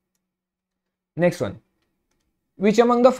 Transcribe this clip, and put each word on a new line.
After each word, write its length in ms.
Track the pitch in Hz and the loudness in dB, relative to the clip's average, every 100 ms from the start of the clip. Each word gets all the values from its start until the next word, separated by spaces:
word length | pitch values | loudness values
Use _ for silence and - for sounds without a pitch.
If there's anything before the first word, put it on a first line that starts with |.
| _ _ _ _ _ _ _ _ _ _ _ - | _ _ _ _ _ _ _ _ _ _ _ -4
Next 240 | 175 170 | -4 -2
one. 120 | 107 - _ _ _ _ _ _ _ _ _ - | -8 -10 _ _ _ _ _ _ _ _ _ -4
Which 180 | 196 214 | 0 2
among 240 | 240 240 | 2 2
the 100 | 262 254 | 2 4